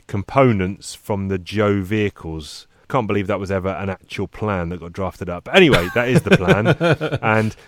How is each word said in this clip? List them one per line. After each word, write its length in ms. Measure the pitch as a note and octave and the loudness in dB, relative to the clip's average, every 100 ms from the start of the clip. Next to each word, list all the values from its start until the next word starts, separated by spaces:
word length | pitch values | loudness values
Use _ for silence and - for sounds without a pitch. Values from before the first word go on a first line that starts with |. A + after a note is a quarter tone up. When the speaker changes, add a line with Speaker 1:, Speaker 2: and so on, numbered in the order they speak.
| - | -6
Speaker 1:
components 840 | G2+ - C3+ C3 G#2 F#2 G2+ - - | -6 -2 4 4 4 0 -4 -12 -16
from 320 | - G2+ G2 | -6 -4 -2
the 80 | F#2+ | -4
Joe 420 | F2 G2+ G#2 G2+ | -4 0 2 2
vehicles. 840 | F#2 G#2+ G#2 - E2 D#2+ D2+ - - _ - | 0 0 -2 -4 -10 -10 -12 -16 -20 _ -4
Can't 180 | C3+ G#2+ | -2 0
believe 200 | G#2 F#2+ | -2 0
that 120 | G2 | -2
was 120 | F#2+ | -2
ever 180 | G2 F#2 | -2 -2
an 200 | F2 G2 | -4 -6
actual 380 | F2+ - - F#2 | -8 -10 -8 -8
plan 400 | - G#2+ F#2+ E2+ | -6 -4 -2 -4
that 120 | F2 | -8
got 100 | E2+ | -10
drafted 380 | E2+ F#2 - F2+ | -6 -6 -6 -10
up. 160 | F2 - | -10 2
But 100 | F3 | 6
anyway, 320 | E3+ F#2+ F2+ A#2 | 6 6 2 -2
that 140 | A#2+ | 2
is 140 | B2+ | 2
the 120 | - - | 2 0
plan. 840 | F2+ F#2+ A#2 D3 E3 - D#3 C#3+ | 2 2 2 2 2 0 -2 -2
Speaker 2:
<laughs> 0 | |
Speaker 1:
And, 340 | A2+ A2 A2 - | 0 2 0 -4